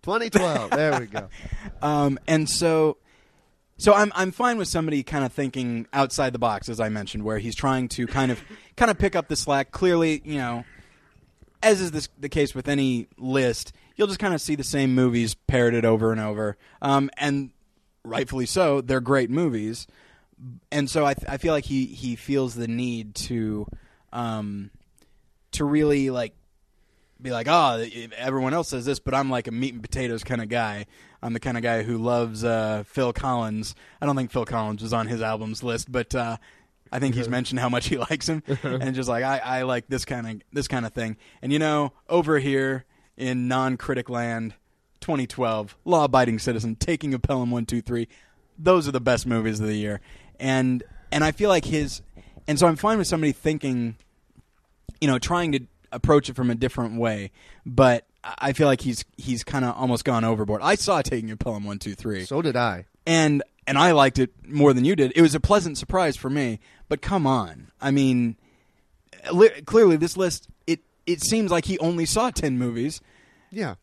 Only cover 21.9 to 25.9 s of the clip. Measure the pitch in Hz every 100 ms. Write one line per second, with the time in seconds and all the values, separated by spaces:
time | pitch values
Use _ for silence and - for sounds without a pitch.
21.9 | 113 123 117 - 139 131 117 117 117 123
22.9 | 117 107 98 - 117 110 107 104 - -
23.9 | _ _ 117 117 110 104 101 101 - _
24.9 | _ _ _ _ _ _ - 147 151 151